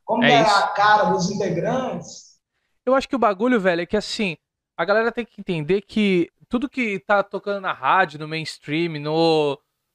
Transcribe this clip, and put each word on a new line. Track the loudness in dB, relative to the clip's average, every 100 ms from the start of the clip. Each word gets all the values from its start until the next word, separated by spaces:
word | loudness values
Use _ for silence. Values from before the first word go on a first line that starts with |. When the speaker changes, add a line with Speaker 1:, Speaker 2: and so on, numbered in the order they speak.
Speaker 1:
como | -4 0
Speaker 2:
É | 4
Speaker 1:
que |
é | 4
Speaker 2:
isso. | 4 2
Speaker 1:
a | 0
cara | 2 4 4 2
dos | 0 -2
integrantes. | -2 -4 -2 -2 -4 -4 -8 -12 -20 -20 _ _ _ _ _
Speaker 2:
Eu | 0 0
acho | 0
que | 0
o |
bagulho, | 0 2 2 2
velho, | 2 0
é | -2
que | -4
assim, | -4 -4 -4 -6 _ _ _ -6
a |
galera | 0 0 0
tem | -4 -10
que | -10
entender | -6 -4 0 -2
que | -2 0 2 2 0 _ _
tudo | -4 -4
que | -4 -4 -4
tá | 0 0
tocando | 0 -6 -6 -6
na | -6
rádio, | -4 2 2 2 -4
no | -8
mainstream, | -8 -8 -12 -6 -2 -2 -4
no, | -2 2 4 4 2 -4 _ _ _